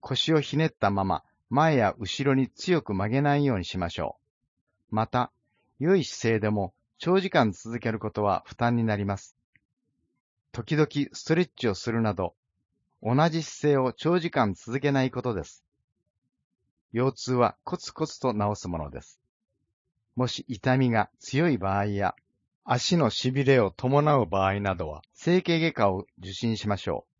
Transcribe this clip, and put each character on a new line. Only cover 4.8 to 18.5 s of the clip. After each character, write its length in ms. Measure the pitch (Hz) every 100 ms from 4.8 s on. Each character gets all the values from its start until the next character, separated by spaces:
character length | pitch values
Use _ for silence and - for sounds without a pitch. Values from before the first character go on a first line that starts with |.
| _
う。 40 | 107
ま 120 | 110
た、 240 | 123 120 _ _ _ _ _
良 160 | 147 196
い 80 |
姿 320 | 139 - 113 110
勢 40 |
で 120 | 107
も 240 | 104 95 _ _ _
長 200 | 165 185
時 120 | 185
間 200 | 160 113
続 280 | 92 110 117
け 120 | 120
る 60 | 110
こ 140 | 107
と 120 | 104
は 200 | 104 92 -
負 100 | -
担 200 | 120 120
に 80 |
な 120 | 113 104
り 100 | 101
ま 120 | 98
す。 180 | - _ _ _ _ _ _ _ _ _ _ _ _
時 220 | - 110
々 140 | 151 147 143 143
ス 120 | - -
ト 80 |
レ 100 | 160
ッ 60 | 180 _
チ 120 | 117
を 60 |
す 180 | 95 -
る 100 | 113
な 120 | 110
ど、 220 | 95 90 _ _ _ _ _ _ _
同 140 | 110 127 165
じ 120 | 160
姿 340 | 156 - 151 143
勢 20 |
を 160 | 127
長 260 | - 156 175
時 100 | 170
間 240 | 143 110
続 260 | 92 - 131
け 120 | 143
な 120 | 135
い 60 | 131
こ 140 | 123
と 100 | 123
で 100 | 104
す。 200 | 76 - _ _ _ _ _ _ _ _ _ _ _ _ _
腰 180 | 110 131
痛 200 | - -
は 240 | 127 117 -
コ 140 | - 180
ツ 140 | -
コ 140 | - 156
ツ 140 | -
と 140 | 131
治 180 | 107 104